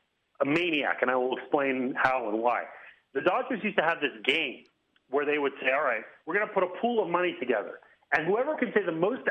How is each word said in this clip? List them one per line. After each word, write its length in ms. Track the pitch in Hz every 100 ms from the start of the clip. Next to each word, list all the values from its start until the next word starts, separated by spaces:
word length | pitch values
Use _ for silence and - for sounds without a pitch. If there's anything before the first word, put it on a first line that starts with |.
| _ _ _ -
a 40 |
maniac, 540 | 139 156 175 151 110 -
and 80 | 123
I 60 | 127
will 200 | 127 120
explain 560 | - 151 139 131 127 135
how 320 | 131 131 113
and 100 | 107
why. 260 | 120 110 82 - - - _
The 60 | 135
Dodgers 400 | 143 208 254 233
used 160 | 208 196
to 60 |
have 160 | 160 165
this 120 | 143 110
game 400 | 101 156 147 98 - _ _ _ _
where 140 | 139
they 140 | 147 147
would 140 | 139 135
say, 120 | -
"All 100 | 131
right, 220 | 143 110 - - -
we're 80 |
gonna 180 | 190 208
put 100 | 196
a 80 | 180 -
pool 220 | 240 233
of 60 | 175
money 280 | 175 180 -
together, 400 | 123 110 85 - - _ _
and 140 | 156 160
whoever 280 | 208 277 311
can 160 | 233
say 100 | 214
the 80 | 180
most 300 | 160 185 254 -